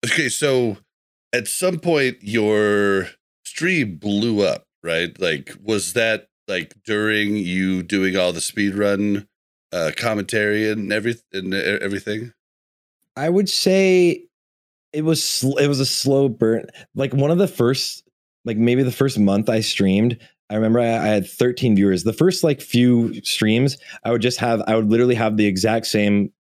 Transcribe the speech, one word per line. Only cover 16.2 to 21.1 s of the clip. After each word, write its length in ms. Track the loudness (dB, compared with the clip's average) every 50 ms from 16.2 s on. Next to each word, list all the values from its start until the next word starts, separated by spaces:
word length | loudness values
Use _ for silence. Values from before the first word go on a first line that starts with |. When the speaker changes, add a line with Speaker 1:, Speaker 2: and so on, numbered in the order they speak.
| 2 2
Speaker 2:
burn. 380 | 2 0 2 2 2 0 -4 -8 _ -20 -20 _ _
Like, 180 | -6 -4 -2 0
one 200 | 0 2 2 2
of 60 | 2
the 100 | 2 0
first, 560 | 2 0 2 2 2 0 -4 -8 -8 -12 _ _ _ _ _ _ _ _ _
like, 120 | -6 0
maybe 280 | 2 2 2 4 2 2
the 80 | 0 0
first 260 | 0 0 0 2 2
month 300 | 2 4 4 2 0 0
I 100 | 0 0
streamed, 580 | 0 -2 -2 0 2 2 4 4 2 2 0 -4 -10 _ _ _ _ _
I 40 | -4
remember 240 | -2 2 2 2 2
I, 80 | 2 2 0
I 100 | 0 0
had 200 | 0